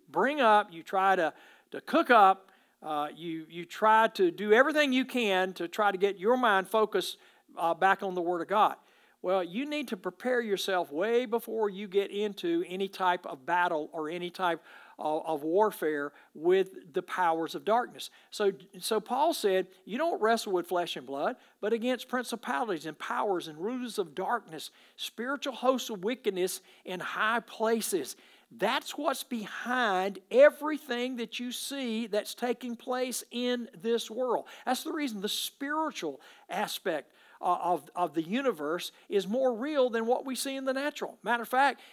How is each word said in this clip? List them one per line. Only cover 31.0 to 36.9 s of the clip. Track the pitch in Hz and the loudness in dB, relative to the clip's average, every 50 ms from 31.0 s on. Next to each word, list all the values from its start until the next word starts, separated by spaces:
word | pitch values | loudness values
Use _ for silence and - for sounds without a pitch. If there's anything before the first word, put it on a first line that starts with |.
| 247 262 262 | -4 -4 -4
that | 240 226 220 - - | -6 -8 -8 -8 -8
you | 240 247 226 | -8 -8 -8
see | - - - 277 277 262 233 220 220 240 | -8 -8 -8 -6 -4 -4 -2 -2 -2 -4
that's | 208 190 208 - - - | -4 -4 -4 -4 -6 -6
taking | - 240 247 240 - 254 247 233 | -4 -4 -4 -4 -4 -6 -10 -10
place | - - 262 254 254 254 254 226 - - - | -8 -6 -6 -4 -2 -2 -4 -4 -6 -8 -8
in | 233 240 247 247 247 240 233 - - 170 | -6 -4 -2 -2 -2 -2 -4 -8 -10 -6
this | 175 226 233 220 - - | -2 0 0 0 -2 -4
world. | 220 240 254 254 214 147 - - - - - | -4 -2 0 0 0 0 -2 -6 -14 -8 -4
That's | - 262 247 - | -4 -2 -2 -4
the | 320 339 | -6 -4
reason | 311 294 262 214 196 185 | -4 -4 -4 -4 -6 -6
the | 208 | -4
spiritual | - - - - - - 277 285 302 311 320 294 - - 180 151 135 - - - - - _ - | -4 -4 -6 -8 -8 -8 -6 -4 -2 -2 -2 -4 -4 -6 -8 -8 -8 -10 -14 -20 -20 -20 _ -8
aspect, | 165 190 208 180 - - - 202 | -6 -4 -4 -4 -6 -6 -4 -4